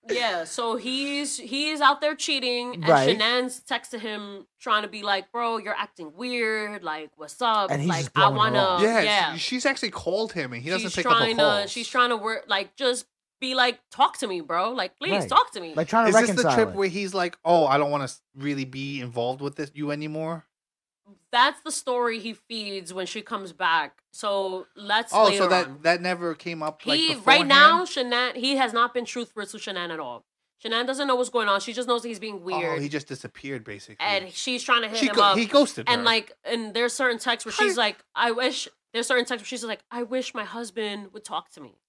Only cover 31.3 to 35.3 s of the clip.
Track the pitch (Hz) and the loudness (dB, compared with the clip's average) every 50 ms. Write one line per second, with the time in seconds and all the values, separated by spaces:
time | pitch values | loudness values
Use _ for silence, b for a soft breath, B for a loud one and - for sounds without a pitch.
31.3 | - 240 220 208 196 196 196 - 226 233 247 233 240 240 226 240 233 202 185 220 | 0 0 2 2 2 0 0 -4 -6 -6 -2 0 0 0 0 -6 -10 -8 -10 -10
32.3 | 208 196 170 185 185 156 170 165 160 160 143 143 147 151 143 - 139 131 - 123 | -12 -10 -8 -6 -4 -2 -2 -2 -2 -2 -4 -4 -6 -6 -8 -8 -14 -12 -12 -16
33.3 | _ - - 135 139 123 110 117 104 101 - - 110 _ - 202 202 196 185 185 | _ -14 -12 -10 -10 -10 -10 -12 -16 -16 -16 -20 -12 _ -4 -2 -2 -2 -4 -6
34.3 | 175 - - - 254 240 - - 254 233 226 214 214 226 226 - 208 233 208 202 | -10 -8 -6 -4 -4 -6 0 2 2 2 2 -2 -2 -2 0 0 4 6 6 6